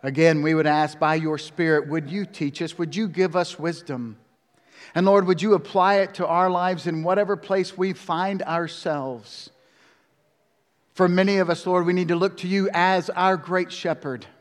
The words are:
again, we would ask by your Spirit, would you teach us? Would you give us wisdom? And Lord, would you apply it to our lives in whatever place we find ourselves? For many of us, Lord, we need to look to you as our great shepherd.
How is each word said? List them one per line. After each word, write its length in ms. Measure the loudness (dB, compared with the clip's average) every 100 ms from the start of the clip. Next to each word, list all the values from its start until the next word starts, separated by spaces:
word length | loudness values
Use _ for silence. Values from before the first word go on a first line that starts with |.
again, 380 | -4 4 4 4
we 120 | 2
would 140 | 2 4
ask 300 | 2 0 0
by 180 | 0 2
your 220 | -2 -4
Spirit, 500 | -8 -2 2 2 2
would 220 | -4 -4
you 160 | -6 -8
teach 360 | -6 -6 -4
us? 160 | -8 -6
Would 180 | -6 -4
you 120 | -4
give 280 | 0 0 0
us 240 | -2 -4
wisdom? 580 | -6 -6 -8 -8 -8 -12 _ _ _ _ _ -20 -6
And 120 | 2 6
Lord, 200 | 6 4
would 160 | 0
you 120 | 4
apply 420 | 2 2 2 4 4
it 180 | 0 -2
to 120 | 0
our 220 | 2 2
lives 380 | 2 0 -2 -4
in 160 | -2
whatever 320 | 0 0 0 -2
place 400 | -2 -2 -2 -2
we 180 | -4
find 480 | -4 -4 -2 -2 -4
ourselves? 1040 | -4 -4 -4 -6 -4 -4 -4 -10 -14 -20 -20 _ _ _ _ _ _ _ _ _ _ _ _ _ _
For 140 | 0 2
many 300 | 4 4 2
of 120 | 2
us, 160 | 0 0
Lord, 220 | 0 2
we 60 |
need 140 | 0 0
to 60 | 0
look 220 | 0 -2
to 100 | -2
you 220 | 0 0
as 380 | 2 2 2 -2
our 260 | 0 0 0
great 340 | -2 -4 -4
shepherd. 560 | -6 -6 -6 -6 -10 -12 _